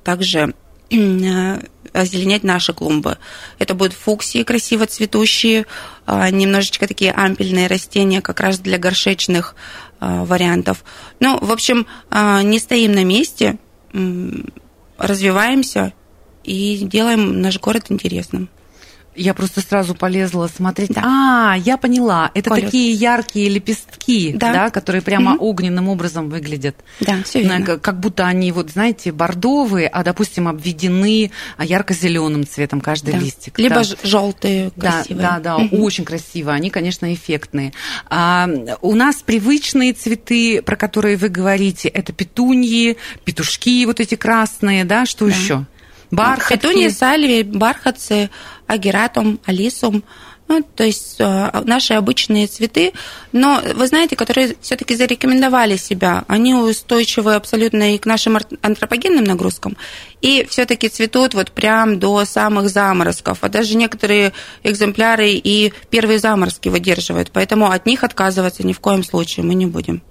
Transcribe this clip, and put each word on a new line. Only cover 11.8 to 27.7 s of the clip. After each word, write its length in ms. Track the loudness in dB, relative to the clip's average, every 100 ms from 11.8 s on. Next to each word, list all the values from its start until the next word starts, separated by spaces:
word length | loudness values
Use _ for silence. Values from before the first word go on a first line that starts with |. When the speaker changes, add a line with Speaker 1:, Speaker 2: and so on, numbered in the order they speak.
| -2 -10 -4
Speaker 1:
э, 300 | 0 4 4
не 160 | 4 2
стоим 320 | 2 2 4
на 100 | 4
месте, 540 | 4 2 0 -2 -2 -2 _ _ _
м, 520 | -6 -4 -4 -6 -8 -12 -16 -20 _ _ -8
развиваемся 960 | -4 0 2 2 2 2 0 -2 -4 -6 _ -20 -20 -16
и 340 | -8 -4 -2 -2
делаем 600 | -2 0 2 2 2 0
наш 180 | 0 -2
город 260 | -2 -2 -2
интересным. 600 | -4 -4 -6 -6 -8 -8 -14 -20 -20 -20 -20 _ -4
Speaker 2:
Я 140 | -2
просто 280 | -2 -4 -4
сразу 340 | -2 -2 -2 -2
полезла 520 | -2 0 -2 -2 -4
смотреть. 440 | -2 -2 -2 -2
Speaker 1:
Да. 80 | 0
Speaker 2:
А, 520 | 2 4 4 4 4 2
я 200 | 0 0
поняла. 520 | 2 2 2 2 0 -2
Это 160 | 0
Speaker 1:
Колёс. 140 | 0 0
Speaker 2:
такие 260 | 0 2
яркие 560 | 2 2 0 -2 -2 0
лепестки, 840 | -2 -2 -6 -8 -8 0 0 0
Speaker 1:
Да. 200 | 0 0
Speaker 2:
да, 160 | 2 0
которые 320 | -2 -2 -4
прямо 300 | 0 2 2
Speaker 1:
Мгм. 100 | 2
Speaker 2:
огненным 480 | 0 -2 -2 0 0
образом 400 | -2 -4 -6 -6
выглядят. 460 | -6 -8 -6 -6 -8 -12 -6
Speaker 1:
Да, 240 | -2 -2 -2
всё 140 | 0
Speaker 2:
На-, 180 | 2 2
Speaker 1:
верно. 80 |
Speaker 2:
к-, 140 | 0